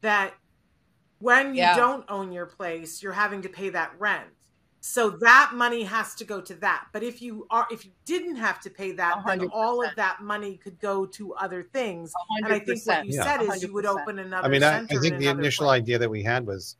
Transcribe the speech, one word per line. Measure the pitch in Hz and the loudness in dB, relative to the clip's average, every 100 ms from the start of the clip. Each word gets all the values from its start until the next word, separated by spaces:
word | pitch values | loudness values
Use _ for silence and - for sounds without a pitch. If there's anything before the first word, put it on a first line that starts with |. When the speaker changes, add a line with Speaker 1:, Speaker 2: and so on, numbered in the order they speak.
Speaker 1:
that | 220 208 190 - _ _ _ _ _ _ _ _ | 2 2 0 -6 _ _ _ _ _ _ _ _
when | 233 247 269 | 6 6 6
you | 262 | 4
Speaker 2:
Yeah. | 175 180 | 4 6
Speaker 1:
don't | 247 269 - | 4 2 -6
own | 202 190 | -6 -6
your | 180 175 | -8 -10
place, | _ 180 165 160 - | _ -8 -8 -10 -12
you're | 196 | -8
having | 185 208 196 | -2 0 -2
to | 185 | -10
pay | 185 190 | -8 -6
that | 175 160 165 | -2 -4 -2
rent. | 208 175 92 _ _ _ _ _ | -2 -2 -4 _ _ _ _ _
So | - - 226 | -6 0 0
that | 165 233 254 285 | 4 8 10 8
money | 247 240 233 | 4 0 0
has | 208 220 214 - | -4 -4 -4 -8
to | |
go | 214 202 | -10 -10
to | - 175 | -10 -4
that. | 196 160 - | -2 -2 -4
But | 214 | -8
if | 233 240 | -8 -8
you | 240 214 - | -14 -14 -4
are, | 226 - | -2 -2
if | 226 | -6
you | 196 _ | -14 _
didn't | - 349 349 277 | -6 -6 -4 -4
have | 220 180 | -4 -4
to | 190 | -8
pay | - 196 | -10 -10
that, | 180 175 180 | -2 0 0
Speaker 2:
A | |
hundred | 202 190 180 | -2 -2 -2
Speaker 1:
then | |
all | 214 220 240 | -2 0 0
of | 240 | -2
Speaker 2:
percent. | 151 | -2
Speaker 1:
that | 196 180 | -2 -2
money | 208 208 208 190 | -6 -6 -6 -12
could | - 170 | -16 -8
go | 208 196 190 | -4 -2 -4
to | - 202 | -8 -12
other | - 190 180 | -8 -6 -6
things. | 175 269 233 175 165 | -8 -4 -4 -6 -8
Speaker 2:
A | 180 175 214 | -10 -6 -4
Speaker 1:
And | 214 | 0
I | |
Speaker 2:
hundred | 208 202 | -2 0
Speaker 1:
think | |
what | 233 220 | -6 0
Speaker 2:
percent. | 170 143 | 0 0
Speaker 1:
you | |
Speaker 3:
Yeah. | 139 | -2
Speaker 1:
said | - 285 | 0 2
is | 214 190 | 0 -2
you | 185 | -4
would | 202 | -4
Speaker 2:
A | 202 | -2
hundred | 196 | -2
percent. | - | -2
Speaker 1:
open | 202 185 | -8 -6
another | 185 139 | -2 2
Speaker 3:
I | |
mean, | 139 | 6
I, | 147 | 6
I | 151 226 | 4 -2
Speaker 1:
center | 143 | 0
Speaker 3:
think | 151 | 0
Speaker 1:
in | 165 | 2
Speaker 3:
the | 139 | 0
Speaker 1:
another | 139 | 2
Speaker 3:
initial | 147 131 147 | 0 2 4
Speaker 1:
place. | 131 | 4
Speaker 3:
idea | 113 120 | 4 0
that | 117 | 0
we | 107 | 0
had | 104 123 117 | 0 -2 -2
was | 98 - - | -8 -10 -18